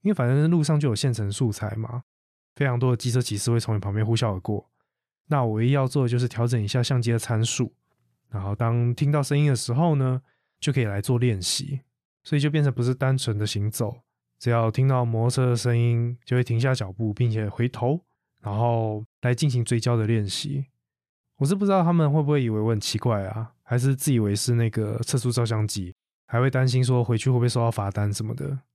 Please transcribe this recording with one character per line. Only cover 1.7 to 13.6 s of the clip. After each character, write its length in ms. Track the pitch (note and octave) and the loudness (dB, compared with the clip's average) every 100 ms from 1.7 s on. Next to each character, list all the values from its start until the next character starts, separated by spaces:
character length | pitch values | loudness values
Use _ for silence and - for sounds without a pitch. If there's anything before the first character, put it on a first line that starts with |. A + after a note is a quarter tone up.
| G#2+ | -6
嘛， 280 | A2+ A#2+ - _ _ _ _ - | -6 -8 -12 _ _ _ _ -4
非 100 | C#3 | -2
常 120 | A#2+ | 2
多 140 | B2+ | 2
的 60 | A#2+ | 2
机 140 | B2 | 0
车 100 | A#2+ | 0
骑 160 | B2 G#2 | 0 -2
士 140 | - | 0
会 80 | A#2 | 0
从 160 | A2+ G#2+ | 0 -2
你 40 | |
旁 140 | G2+ | -2
边 120 | G#2 A2 | -2 0
呼 100 | A2+ | 2
啸 180 | A2+ | 0
而 60 | F#2+ | -2
过。 300 | - G#2 - _ _ _ _ _ _ | -4 -6 -6 _ _ _ _ _ _
那 160 | D3 | 0
我 100 | A#2+ | 0
唯 140 | G#2+ A#2+ | 2 2
一 40 | |
要 160 | C#3 C3 | 2 2
做 160 | C#3+ | 2
的 60 | B2 | 2
就 100 | A#2+ | 0
是 80 | B2 | -2
调 180 | A2+ A#2+ | 0 0
整 160 | A#2+ | 0
一 60 | G2+ | 0
下 160 | B2+ | -2
相 180 | B2 C3 | 0 0
机 100 | A#2 | 2
的 80 | A#2 | 0
参 240 | - A2 | 0 0
数， 300 | A2+ - A#2+ _ _ _ _ _ _ | 0 -2 -4 _ _ _ _ _ _
然 140 | G#2 | -8
后 120 | G2 G2+ | -6 -2
当 380 | A#2 A#2 A#2+ | 0 2 0
听 180 | A#2+ C#3+ | 0 0
到 120 | D3 | 0
声 140 | C3+ D3 | 0 2
音 100 | D3 | 2
的 80 | B2+ | 2
时 180 | - | 0
候 220 | B2 E3+ D3 | 0 2 2
呢， 260 | C3 B2+ _ _ _ _ | 0 -2 _ _ _ _
就 140 | - | -2
可 80 | C3+ | 0
以 40 | A2 | 0
来 140 | G2 | -2
做 180 | - B2 | 0 2
练 240 | B2 G2+ | 2 0
习。 400 | F2 - C#3 C3+ _ _ _ _ | -2 -4 -6 -10 _ _ _ _
所 140 | - D3 | -4 0
以 20 | |
就 120 | D3 | 2
变 120 | D#3 | 2
成 80 | C#3+ | 0
不 120 | B2 | 0
是 100 | A#2+ | -2
单 240 | B2+ C3 C3 | 0 0 0
纯 180 | A#2 G#2 | -2 -2
的 120 | G#2 | -2
行 200 | G2+ | -2